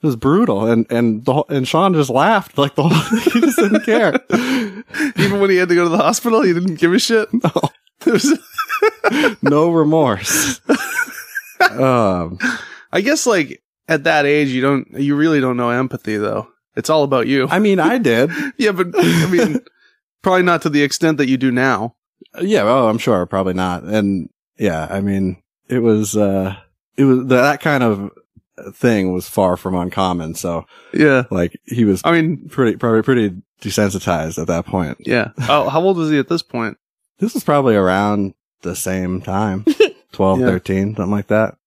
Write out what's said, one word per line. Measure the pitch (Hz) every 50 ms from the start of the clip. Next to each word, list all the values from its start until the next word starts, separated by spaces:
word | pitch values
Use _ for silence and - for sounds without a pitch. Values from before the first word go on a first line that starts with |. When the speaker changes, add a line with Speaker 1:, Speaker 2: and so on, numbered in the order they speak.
| -
Speaker 1:
It |
was | 156 131
brutal. | 110 - 131 151 190 240 214 147 98 107 113
And, | 117 117 113 -
and | 117 117 120 117 110 107 117
the | 143 127
whole, | 147 147 -
and | 151 139 127 127
Sean | - 160 185 196 185
just | 160 147 127
laughed. | 117 127 147 196 - 202 - - _
Like, | - 143 143 -
the | - 147 165
whole, | - 160 - - 233 220
<laughs> | - 359 -
he | 233
just | - 311 240 -
didn't | 233 202 202 - -
care. | - 214 233 226 180 -
Speaker 2:
<laughs> | - - _ - 233 247 254 262 262 233 208 190 202 240 _ - - 311 285 240 185 170
Even | 202 196 202
when | 196 196
he | 190
had | 180 185 175
to | 175
go | 170 175
to | 170
the | 160 202
hospital, | 151 151 226 - - 233 226 220 196
he | 190 175
didn't | 170 180 190 165 147
give | - 170 175
a | 196
shit? | - - 233 220 214 - -
Speaker 1:
No. | 233 - 175 -
Speaker 2:
<laughs> | 170 - - _ _ _ _ _ _ -
It | - -
was | 196 - 285 330 - - - - - 1077 - - 1077 - 427 427 - - - 220 285 302 240 220 - -
Speaker 1:
<laughs> |
No | - 147 147 156 170
remorse. | 170 165 156 151 156 160 151 131 107 92 - - - 311 311 285 254 - _ - 302 - - - - - - - - - - - - - - - - _
Um, | 381 339 - 127 131 131 127 123 113 101 92 90 85 82 92 98 - - - - - - - - - _ -
Speaker 2:
I | 175
guess, | 202 233 294 311 -
like, | 247 220 185 151 131 - - _ _ _ _ _ -
at | 165 156 139
that | 165 160 151 143
age, | 143 143 151 147 139
you | 127 127 127
don't, | 139 143 135 - _ -
you | - 139 143 147
really | 143 151 165 160 147
don't | 131 127 123
know | 123 123 120
empathy, | 120 123 131 127 - 127 _ - 107
though. | 104 104 104 104 104 110 - _ _ _ _ _
It's | - 117 -
all | 156 156 147
about | 139 135 127 113
you. | 117 135 139 127 131
Speaker 1:
I | 165 180
mean, | 214 208 196 185
I | 151 - 240 262
did. | 233 139 117 113 127 160 170 311 294
Speaker 2:
<laughs> | 277 -
Yeah, | _ 269 208 202
but, | 175 185 180 -
I | 403 349 - 170 165 160
mean, | 175 185 - 240 190 147 254 - - _ _ _ _
Speaker 1:
<laughs> | _ _ _ _ _ _ _
Speaker 2:
probably | 190 185 185 180
not | 180 175 160 -
to | 165
the | 147 147 143
extent | 139 - - 170 160 160 139
that | 147 127
you | 135
do | 127 131 135
now. | 123 127 127 135 127 98 104 120 _ _ _ _ _ _ - _ _ -
Speaker 1:
Yeah, | 175 196 214 185 104
oh, | 104 120 135 127 113
I'm | 107 117
sure. | - - 117 92 90
Probably | 87 - 98 95 92 90
not. | 92 92 92 90 87 -
And, | 80 104 110 104 98 98 92 80 - _ _ _ _ _ _
yeah, | 117 101 85 78 78 -
I | - 98
mean, | 98 101 98 98 95 92 90 - _ _ _ _ _ _
it | 123 123
was, | 117 117 110 107 107 101 -
uh, | 107 104 98 98 98 95 95 95 - _ _ _ _ _ _ _
it | - 139
was, | 135 127 127 123
that | 135 127 123 123 143 151 143
kind | - 165 147 135 123
of | 117 107 98 98 - _ _ _ _ _ - _ _ _ - - 104 98
thing | _ - 123 113 104 95 92 92
was | 90 90 -
far | - - 98 92 90
from | 90 - 95 92
uncommon, | 90 87 90 87 - 95 92 90 87 80 80 82
so, | - - 90 85 82 78 _ - - - - -
Speaker 2:
Yeah. | - 151 151 139 131 123 -
Speaker 1:
like, | - 92 87 90 - - _
he | - 120 117 117
was | 104 95 92 -
Speaker 2:
I | - 170
mean, | 170 160 160 175 - - -
Speaker 1:
pretty, | - - 131 117 101
probably | 117 - 120 113 110 110
pretty | - 135 123 110 101 90 95 - _ _ _ -
desensitized | 107 95 - 104 101 95 98 - - 90 82 80 80 85 -
at | 82 -
that | 87 85 87
point. | - - 95 87 73 64 _
Speaker 2:
Yeah. | - - 120 123 107 - - - 131 113
Oh, | 139 147 - -
how | 139 156 170
old | 190 190
was | 175 160 156
he | 151 143
at | 131 -
this | 170 165 -
point? | _ - 120 113 110 - _ _ _ _ _ _ _ _ _
Speaker 1:
This | - 226 -
was | 277 -
probably | - 151 147 139 127 110
around | 101 95 92 92 95 101 104 104 104 101 98 - _ _ _ _ _ -
the | 90 85
same | - - 95 92 95 95 90 92 92 -
time. | - 95 98 107 107 95 95 107 - 294 - 440 349
Speaker 2:
<laughs> | - _ _ _ -
Speaker 1:
Twelve, | - 98 - 190 131
Speaker 2:
Yeah. | 127
Speaker 1:
thirteen, | 123 92 92 - - 95 95 98 104 110
something | 110 101 90
like | 104 104 98 _
that. | 104 107 110 - - _ _